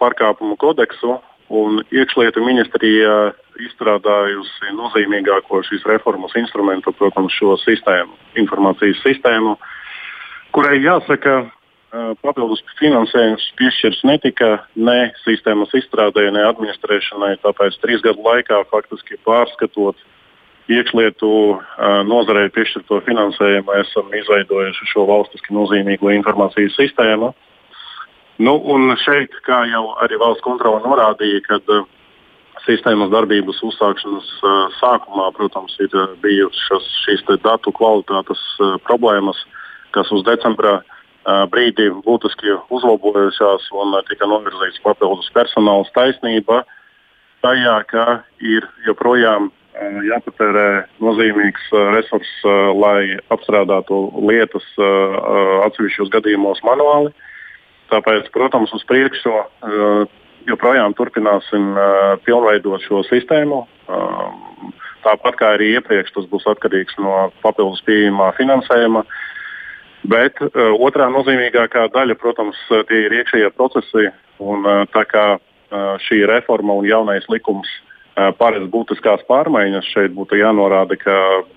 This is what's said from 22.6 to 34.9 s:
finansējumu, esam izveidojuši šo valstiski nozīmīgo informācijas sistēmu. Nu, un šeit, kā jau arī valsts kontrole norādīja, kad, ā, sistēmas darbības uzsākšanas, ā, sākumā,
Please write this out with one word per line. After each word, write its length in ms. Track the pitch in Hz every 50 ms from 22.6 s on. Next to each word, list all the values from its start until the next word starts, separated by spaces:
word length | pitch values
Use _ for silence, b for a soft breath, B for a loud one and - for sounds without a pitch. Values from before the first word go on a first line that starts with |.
| 110 - - 101 - - 104 98 - 123
finansējumu, 680 | 117 113 104 101 95 - 104 101 101 98 98 98 101 101
esam 300 | 98 - - 104 98 98 104
izveidojuši 800 | 107 101 104 104 101 98 - 98 98 98 95 90 - - -
šo 180 | - 107 98 98
valstiski 460 | 101 104 101 - - - - - 101
nozīmīgo 580 | 104 104 95 104 101 98 98 98 92 101 101 104
informācijas 640 | 104 101 107 98 101 98 92 - 104 101 95 - -
sistēmu. 560 | 139 135 - - 117 110 110 107 113 127 - _ _ _ _ _ _ _ B B B B B B B B _ _ _ _ _ -
Nu, 160 | 110 127 147 151 143 147
un 220 | 143 135 131 127 123
šeit, 380 | - - 147 143 143 131 - - - -
kā 220 | - 127 123 120 117
jau 220 | 117 113 110 110 113 110
arī 180 | 113 117 110
valsts 240 | 107 117 117 110 113
kontrole 400 | - 127 127 120 120 113 107 107
norādīja, 600 | 113 127 139 127 113 107 104 - 107 104 101 98 -
kad, 220 | - 107 101 - -
ā, 140 | 104 104 95 _ _ _ _ _ _ _ _ _ _ _ _ _ -
sistēmas 540 | - - - 117 - - 120 110 104 101 95
darbības 460 | 104 113 110 101 107 101 95 95 92 -
uzsākšanas, 720 | - 110 - - 107 101 95 - - 101 101 95 - - - -
ā, 140 | - 98 98 98 95 92 - -
sākumā, 480 | 127 123